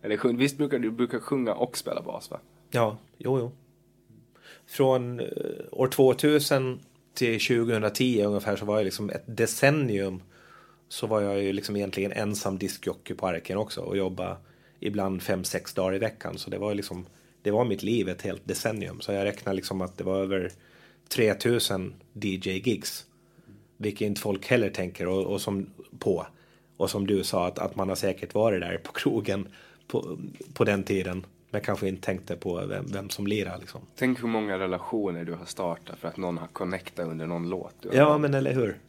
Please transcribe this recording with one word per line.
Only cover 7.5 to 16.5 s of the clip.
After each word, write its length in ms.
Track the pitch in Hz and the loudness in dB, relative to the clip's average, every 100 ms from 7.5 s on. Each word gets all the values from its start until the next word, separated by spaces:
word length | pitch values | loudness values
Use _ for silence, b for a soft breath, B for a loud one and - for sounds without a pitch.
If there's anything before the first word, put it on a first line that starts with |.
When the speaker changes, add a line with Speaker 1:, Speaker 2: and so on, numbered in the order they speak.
| 120 117 113 107 104 127 117 104 | 4 4 2 2 2 4 4 4
Speaker 2:
ungefär, 300 | 104 101 101 | 2 0 -2
så 100 | 104 | 2
var 100 | 104 | 2
jag 60 | 98 | 2
liksom 240 | - 104 | -2 -4
ett 140 | - - | -6 -8
decennium, 960 | 113 113 - 139 151 131 101 98 92 - B B B B B B | 0 0 4 4 6 2 0 -2 -4 -12 B B B B B B
så 160 | - 110 | -6 0
var 140 | 107 | 2
jag 220 | 101 101 | 2 2
ju 100 | 98 | 2
liksom 220 | 98 - 104 | 0 -2 -2
egentligen 360 | 98 95 98 | -2 0 -2
ensam 460 | 101 107 101 101 95 | 0 -2 -2 -2 -2
diskjockey 560 | 95 - - - - | -4 -4 -6 -6 -8
på 140 | 90 92 | -4 -2
Arken 300 | 85 - 95 | -2 -4 -4
också 240 | 107 - | -4 -6
och 160 | 87 95 | -4 0
jobba 400 | 95 92 92 95 b b b b | 0 -2 -6 -6 b b b b
ibland 420 | 104 104 98 95 | -4 -2 0 -2
fem, 220 | - 95 | 0 -2
sex 300 | 92 92 - | 0 -4 -4
dagar 220 | - 92 98 | -2 0 0
i 40 | |
veckan. 380 | 110 - - 87 | -2 -4 -10 -10
Så 120 | - | -8